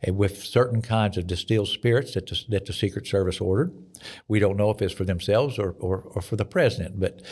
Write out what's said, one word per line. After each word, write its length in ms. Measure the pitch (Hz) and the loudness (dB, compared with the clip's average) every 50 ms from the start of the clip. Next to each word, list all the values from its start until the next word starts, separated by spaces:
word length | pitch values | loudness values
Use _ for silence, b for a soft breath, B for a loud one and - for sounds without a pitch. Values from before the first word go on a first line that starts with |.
| - | -2
and 140 | - 92 | 0 2
with 260 | 98 101 95 - - - | 2 2 2 0 -2 -8
certain 400 | - - 123 123 123 113 113 110 | 0 2 4 4 4 2 -2 0
kinds 340 | - 113 110 107 104 92 | 2 2 2 2 2 2
of 120 | 98 87 87 | -2 -4 -2
distilled 400 | 92 90 - - 110 110 101 95 | -4 -4 -2 0 2 2 2 0
spirits 460 | - - - 120 117 120 - - - | -2 -2 0 2 2 2 0 -2 -4
that 120 | 98 - | -6 -6
the, 180 | - - - - - | -4 -6 -8 -4 -2
that 180 | 107 95 - | -2 -2 -2
the 60 | - 95 | -4 -4
Secret 340 | - - 101 95 - - | -2 -2 -2 -2 -4 -6
Service 340 | - - 98 95 92 90 - | -2 0 0 2 2 0 0
ordered. 320 | 95 92 95 107 151 180 - - - - - B B B B B B | 0 2 2 2 2 0 -2 -10 -16 -20 -20 B B B B B B
We 140 | B 107 107 | B 2 4
don't 160 | 101 98 98 | 4 4 4
know 140 | 98 104 107 | 2 2 2
if 120 | 107 - 104 | 2 2 0
it's 120 | 92 - | -2 -2
for 100 | - 98 | -2 -2
themselves 540 | 90 92 85 - - 101 113 139 143 123 - | 0 -2 -2 0 2 2 4 2 2 0 -2
or, 180 | 101 92 85 - | -4 -4 -4 -4
or, 200 | - 90 95 95 | -4 -2 -2 -2
or 240 | - - - - 90 | -4 -6 -6 -6 -6
for 120 | - - | -4 -2
the 100 | 104 107 | -4 -2
president, 540 | - - 185 160 120 92 - 87 85 95 101 | -2 0 2 2 2 2 0 -6 -6 -4 -2
but 240 | 92 90 - - B B | -2 -2 -4 -6 B B